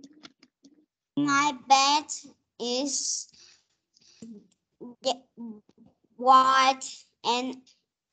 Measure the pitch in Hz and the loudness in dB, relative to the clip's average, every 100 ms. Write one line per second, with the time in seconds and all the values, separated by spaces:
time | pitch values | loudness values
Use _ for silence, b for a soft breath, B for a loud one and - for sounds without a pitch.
0 | - _ - _ _ _ - _ _ _ | -10 _ -20 _ _ _ -20 _ _ _
1 | _ - 285 277 294 254 240 269 277 302 | _ -4 -2 0 -2 -2 2 4 4 2
2 | 302 - 277 _ _ - 240 247 285 262 | -2 -14 -16 _ _ -10 -6 -4 -4 -6
3 | - - - b b b b _ _ _ | -6 -8 -10 b b b b _ _ _
4 | _ - 233 208 _ _ _ - 240 - | _ -20 -20 -20 _ _ _ -20 -20 -10
5 | 262 254 _ - 233 214 _ _ - _ | -6 -6 _ -18 -18 -18 _ _ -20 _
6 | _ - 247 262 262 269 262 262 - - | _ -4 4 4 6 2 2 0 -6 -18
7 | _ _ 208 247 254 254 - _ _ _ | _ _ -4 -2 -4 -10 -18 _ _ _
8 | _ | _